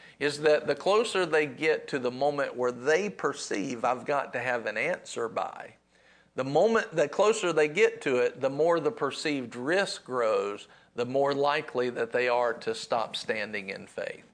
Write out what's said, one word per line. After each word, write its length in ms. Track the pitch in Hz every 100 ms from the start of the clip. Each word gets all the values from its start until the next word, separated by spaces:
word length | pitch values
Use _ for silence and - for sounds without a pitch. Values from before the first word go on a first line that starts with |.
| - -
is 200 | 143 143
that 260 | 151 151 -
the 80 | 143
closer 500 | 180 214 233 190 175
they 220 | 156 151
get 400 | 127 156 - -
to 100 | 143
the 140 | 123
moment 440 | 123 143 143 127 120
where 160 | 123
they 380 | 123 131 160 208
perceive, 760 | - 147 135 - 101 131 120
"I've 220 | 120 123 117
got 260 | 143 -
to 60 | 127
have 280 | 123 120 110
an 100 | 107
answer 500 | 147 185 - - 113
by," 460 | 101 87 - - - _ _ _ _ _ -
the 80 |
moment, 520 | 135 151 214 220 - 165
the 140 | 147
closer 420 | - 208 220 175
they 160 | 156 151
get 340 | 160 226 226
to 160 | 147 123
it, 220 | 120 131
the 100 | 131
more 300 | 139 165 170
the 120 | 147
perceived 680 | 147 143 - 160 139 120 120
risk 480 | 131 190 190 - -
grows, 600 | 127 113 101 101 104 - - _ -
the 100 | 120
more 280 | 135 139
likely 560 | 139 143 151 151 123 123
that 240 | 123 117
they 160 | 123 123
are 240 | 120 120
to 200 | 113 113
stop 420 | 110 - 120 110 -
standing 540 | - 110 104 104 95
in 180 | 98 95
faith. 360 | - - - -